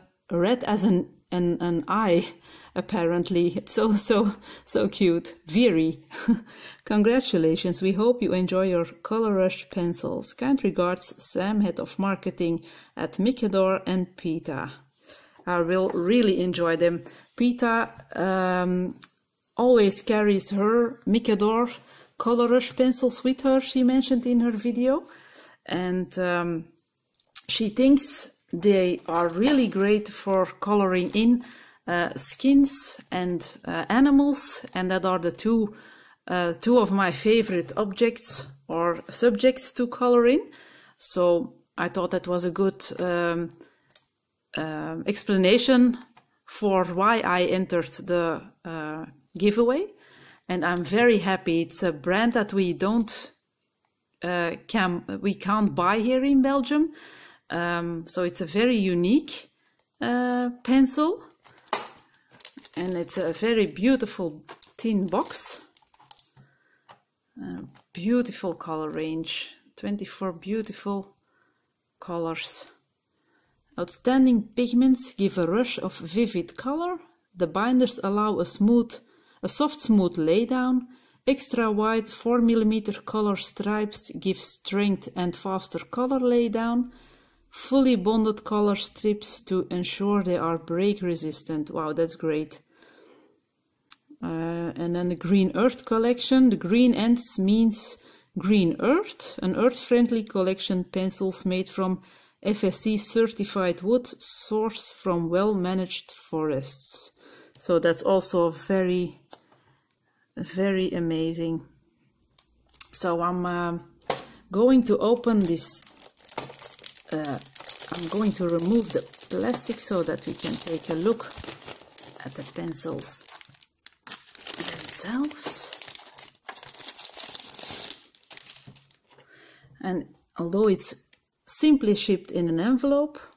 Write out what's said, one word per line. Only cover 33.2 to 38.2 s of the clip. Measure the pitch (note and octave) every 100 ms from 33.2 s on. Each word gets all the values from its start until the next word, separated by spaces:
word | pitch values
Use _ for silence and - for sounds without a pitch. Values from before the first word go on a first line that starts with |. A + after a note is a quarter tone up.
| F3+ F3 - - -
uh, | E3 -
animals, | A3+ C#4 C#4 C#4+ C#4 - - -
and | F#3 F#3
that | F#3 F#3
are | F#3
the | E3+
two, | E3 G#3+ A3+ G#3 G#3+ - - _ _ -
uh, | F3+ F3
two | E3 - B3
of | G#3
my | G3 F#3+
favorite | D3 G#3+ A3+ G#3+ F3+ E3+ -
objects | G#3 G3 A#3 A#3